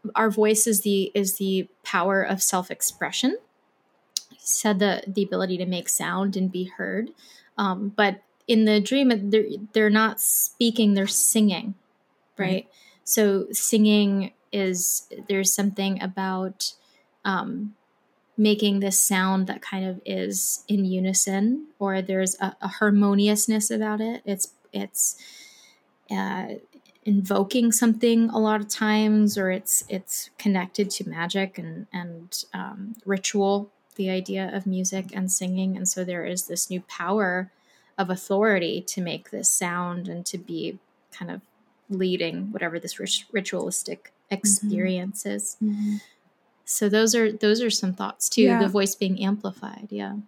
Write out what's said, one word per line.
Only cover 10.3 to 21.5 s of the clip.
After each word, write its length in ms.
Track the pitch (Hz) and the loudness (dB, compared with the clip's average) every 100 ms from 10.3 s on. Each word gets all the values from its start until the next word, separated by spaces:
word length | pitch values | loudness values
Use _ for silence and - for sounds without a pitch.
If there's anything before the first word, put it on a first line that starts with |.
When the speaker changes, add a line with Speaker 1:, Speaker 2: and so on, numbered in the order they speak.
| - - _ 233 233 208 | 0 -2 _ 0 4 4
Speaker 1:
they're 120 | 196 196 | 4 2
singing, 680 | - - 220 208 175 - 196 _ _ _ _ _ - | 0 2 4 2 2 -6 -10 _ _ _ _ _ -6
Speaker 2:
Right. 80 | 190 | -2
Speaker 1:
right? 220 | 190 - _ _ _ | -2 -4 _ _ _
So 420 | - - 208 196 - | -2 2 4 2 -2
singing 800 | - - 220 208 208 202 196 190 _ _ | -4 2 4 6 6 4 2 -4 _ _
is, 560 | 202 190 180 175 - - - - | -2 -2 -2 -2 -4 -8 -18 -4
there's 240 | 196 190 | 0 0
something 500 | - 202 196 196 190 | 0 0 0 -4 -2
about, 720 | 190 185 190 185 190 190 - - _ _ _ _ | -6 -4 -4 -4 -6 -6 -10 -10 _ _ _ _
um, 500 | 196 190 - 175 208 - _ _ _ _ _ - | -4 -2 -4 -8 -8 -12 _ _ _ _ _ 2
making 420 | 214 208 208 196 | 4 4 2 2
this 180 | 196 190 | 0 0
sound 480 | - 190 190 190 185 | 2 2 2 2 0
that 160 | - | -6
kind 220 | - 196 | -8 -6
of 160 | 190 185 | -6 -6
is 600 | - 190 185 190 - - - | -6 -4 -4 -2 -4 -6 -2
in 160 | 208 | 0
unison, 840 | 185 185 185 185 196 196 214 | 0 0 0 0 0 2 2